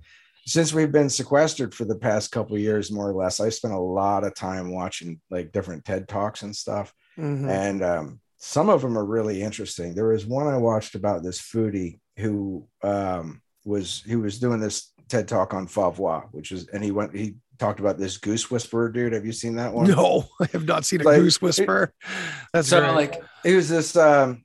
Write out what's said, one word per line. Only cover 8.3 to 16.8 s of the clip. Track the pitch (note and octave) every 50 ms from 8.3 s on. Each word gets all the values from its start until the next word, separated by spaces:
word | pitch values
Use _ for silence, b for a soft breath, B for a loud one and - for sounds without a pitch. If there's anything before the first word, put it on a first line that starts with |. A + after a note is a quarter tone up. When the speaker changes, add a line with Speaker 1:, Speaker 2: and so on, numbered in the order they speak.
| _ _
Speaker 1:
some | - - - C#3+ D#3+ G#3+
of | G3+ D3+ C3
them | B2+ A#2 A2
are | G#2
really | G2+ A2 A2+ A2 A2 G#2 F#2+ G2
interesting. | G#2+ G#2+ - G#2+ - - - E2+ F2 F2
There | F#2+ A2 A2+
was | A2 G#2+ G2
one | G#2 B2 C3+ D3
I | D3+ C#3 C3
watched | A#2 A#2 A2+ G#2+ G#2 - -
about | G2+ F#2 G#2 G2+ F2 D#2+
this | F2+ F#2 -
foodie | - - - A2+ A2+ A2 G2 G2 F#2 E2+ E2 - _ _ _ -
who, | G#2 A2+ G#2+ G#2 G2 G2 F#2+ E2+ - _ _ _ -
um, | G2+ G2+ G2+ G2 F#2+ F#2 F2+ E2 D#2+ D2 - _ _ _ _ _
was, | G#2 G#2 G#2 F#2+ F2 - - -
he | G#2 A#2
was | A#2 A2 G#2 G2+ A#2
doing | B2+ B2 A#2+ A2
this | G#2+ G#2+ G#2 - - - _ _ _ -
ted | - A#2+ G#2 F#2
Talk | G2 F#2+ F#2 - -
on | F#2+ F#2+
Favre, | F2 - G#2 G2 F2+ E2+ F#2 G2 F2 D#2+ D#2 - - -
which | D2+ D2+ - F#2+
is, | F#2 E2+ -
and | - G2+